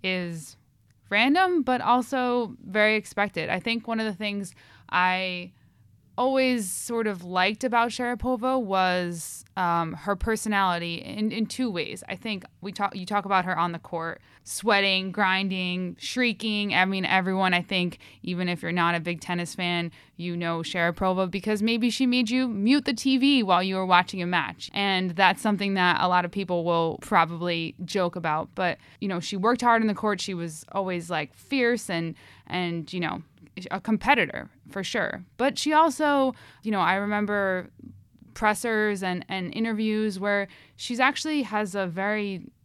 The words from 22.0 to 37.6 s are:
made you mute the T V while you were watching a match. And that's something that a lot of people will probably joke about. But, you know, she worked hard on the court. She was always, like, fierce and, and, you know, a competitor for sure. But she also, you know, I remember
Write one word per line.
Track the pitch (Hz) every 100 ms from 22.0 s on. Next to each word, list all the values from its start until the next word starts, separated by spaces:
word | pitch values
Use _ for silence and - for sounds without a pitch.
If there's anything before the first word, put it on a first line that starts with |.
| 262
made | 247 233
you | 247 262
mute | 208 202 285 269
the |
T | 240 269 262
V | 269 277
while | 208 180
you | 190 190
were | 190
watching | 180 180 190
a | 175
match. | 175 123 - -
And | - 202 190 185 170
that's | 190 185
something | 220 202 202
that | 196 180 170
a | 180
lot | 180
of | 175
people | 196 185 175
will | 170 170 165 -
probably | - 196 165 170 175 170 165 -
joke | 180 202 180 175
about. | 165 156 -
But, | - 180 - - -
you | 202
know, | 180
she | 165 196
worked | 202 247
hard | 240 226
on | 220
the | 208
court. | 214 202
She | - 180
was | 170 156 -
always, | 196 190 175 170
like, | 165 147
fierce | _ - 269 240 233 -
and, | 165 165 160 - - -
and, | 180 175 170 147
you | 180
know, | 170 - 160 _ - - 180
a | 196
competitor | - 214 - 269 170 - - _ -
for | -
sure. | 185 240 - - 180 _
But | 254 285
she | -
also, | 302 330 262 302 285 269 254 - -
you | 220
know, | 208
I | 170 190
remember | 202 208 208 208 196 185